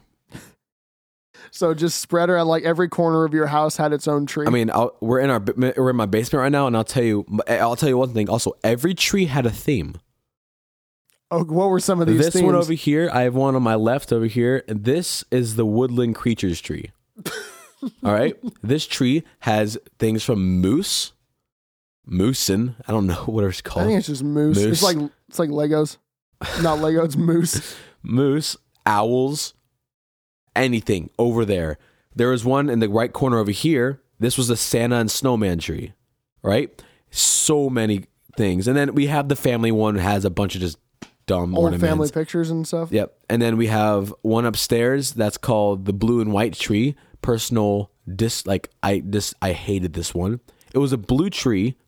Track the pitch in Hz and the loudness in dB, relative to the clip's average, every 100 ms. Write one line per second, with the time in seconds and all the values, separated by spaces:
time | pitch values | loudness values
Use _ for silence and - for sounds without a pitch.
0 | _ _ _ - - _ _ _ _ _ | _ _ _ -20 -20 _ _ _ _ _
1 | _ _ _ - - - 175 160 170 - | _ _ _ -20 -16 -2 0 2 0 -2
2 | - 170 175 175 165 165 165 170 175 - | -2 0 2 2 2 2 2 0 0 2
3 | 165 160 160 156 151 151 156 - 151 147 | 2 4 2 2 2 2 0 0 0 0
4 | - 147 143 151 147 123 110 110 120 - | 0 -2 -2 -2 2 2 2 2 0 0
5 | 110 127 139 120 98 104 127 - 127 123 | 0 2 2 2 0 0 0 2 2 2
6 | 107 110 120 147 131 143 139 113 110 135 | 2 0 0 0 2 2 2 0 0 0
7 | 117 104 - 101 - 117 117 120 151 127 | 2 2 0 -2 0 2 0 2 2 2
8 | 127 113 104 113 - - 107 120 165 185 | 2 0 0 0 -2 -2 0 2 0 0
9 | - 202 175 139 117 - - 131 76 - | 0 2 0 0 -2 -2 -2 -2 -2 -10
10 | _ _ _ _ _ _ _ _ _ _ | _ _ _ _ _ _ _ _ _ _
11 | _ _ - 170 165 160 196 185 - 180 | _ _ -4 -4 0 0 2 2 2 2
12 | 165 165 160 185 175 - 160 160 - 151 | 4 4 4 4 4 4 2 0 0 0
13 | 170 123 123 127 135 131 120 110 110 135 | 2 0 0 2 2 2 2 2 2 0
14 | - 120 113 113 120 131 - 107 107 160 | 0 0 0 0 0 0 -2 -4 0 0
15 | 175 - - 127 120 110 110 107 127 120 | -2 -6 -2 -2 0 0 0 2 0 0
16 | 120 110 120 113 95 82 - 78 - - | -2 0 -2 0 -2 -2 -6 -10 -12 -18
17 | _ - - 440 - - - - 262 - | _ -16 -12 -12 -14 -18 -20 -12 -12 -6
18 | 104 104 139 - 240 - 107 151 - - | -2 0 0 -2 -12 -8 -2 -2 -2 -2
19 | 127 151 - _ - 107 107 110 - - | 0 0 -2 _ -2 0 0 -6 -14 -4
20 | 113 110 - 107 92 92 95 143 202 - | -2 0 0 0 2 2 2 2 0 -4
21 | - _ _ _ _ _ _ _ _ _ | -6 _ _ _ _ _ _ _ _ _
22 | - 90 104 135 - 98 123 120 - 110 | -6 0 0 0 0 0 -2 -6 -4 0
23 | 95 85 - 110 98 90 - - 214 208 | 0 -2 -4 -2 -2 -4 -6 -2 0 0
24 | - 139 143 147 151 190 156 160 190 160 | -2 -4 -2 0 2 2 2 2 2 0
25 | 147 _ _ - 160 147 151 151 151 - | -4 _ _ -4 -2 -2 0 0 -2 -6
26 | _ _ _ - - - 170 151 156 160 | _ _ _ -14 -8 -2 0 0 0 0
27 | 165 143 170 165 165 - - - - _ | 0 0 0 2 0 -4 -8 -16 -20 _
28 | - 120 139 147 151 - _ _ - 104 | -4 0 2 0 -4 -10 _ _ -2 0
29 | 113 127 131 147 - - _ _ _ _ | 2 0 0 -4 -10 -14 _ _ _ _
30 | _ _ _ _ _ - 131 117 - 98 | _ _ _ _ _ -2 0 0 -2 -4
31 | 78 - 120 117 107 95 80 73 _ _ | -4 -2 0 0 0 -2 -4 -8 _ _
32 | _ - 120 127 117 135 143 117 110 107 | _ -2 0 0 0 0 2 0 2 0
33 | 120 - 131 117 104 101 156 143 123 139 | 0 0 0 2 0 0 0 2 0 -4
34 | _ - 117 127 123 113 - 120 117 120 | _ -4 -2 0 0 0 0 0 0 0
35 | 110 - 135 117 101 85 - - - - | 0 0 0 2 0 -2 -4 -8 -10 -16
36 | _ _ _ _ - 107 147 - - _ | _ _ _ _ -2 0 -2 -10 -20 _
37 | _ - - - - 151 139 123 110 101 | _ -2 0 2 2 2 2 0 0 -2
38 | - _ _ - 104 90 107 139 143 143 | -4 _ _ -2 0 0 2 2 2 0
39 | 143 147 139 139 135 117 113 110 107 101 | 0 0 -2 0 0 0 2 2 2 0
40 | 92 101 98 87 98 95 90 - _ - | 0 0 0 0 -2 -2 -6 -6 _ -20
41 | - _ - 92 87 92 170 165 170 156 | -20 _ -4 -2 0 2 2 2 0 0
42 | 151 160 160 170 160 165 156 170 165 110 | -2 -4 -4 -2 -2 -4 -4 -6 -2 -2
43 | - _ - 117 117 113 113 110 107 104 | -4 _ -4 0 2 2 2 2 2 0
44 | 101 - 110 113 120 107 - 117 120 139 | -2 -4 0 0 0 -2 0 0 2 0
45 | 131 110 107 - - 110 104 98 98 98 | -2 -2 -2 -2 0 2 2 0 -2 -2
46 | 113 120 107 101 113 - - 104 131 143 | 2 2 2 0 0 -2 -2 0 0 -4
47 | _ - - 113 - 117 104 101 98 _ | _ -8 -2 -2 0 0 0 0 -4 _
48 | - 95 113 - - 95 - _ - 101 | -10 -4 -2 -2 -2 -4 -4 _ -2 -2
49 | 82 101 - - 98 85 - 98 90 80 | -2 -4 -4 -4 -4 -4 -4 -2 -2 -6
50 | 80 87 92 120 _ _ _ 131 143 127 | -6 -4 -4 -4 _ _ _ 0 0 -2
51 | 98 127 190 - 131 98 113 - | 0 0 0 -2 0 2 0 -4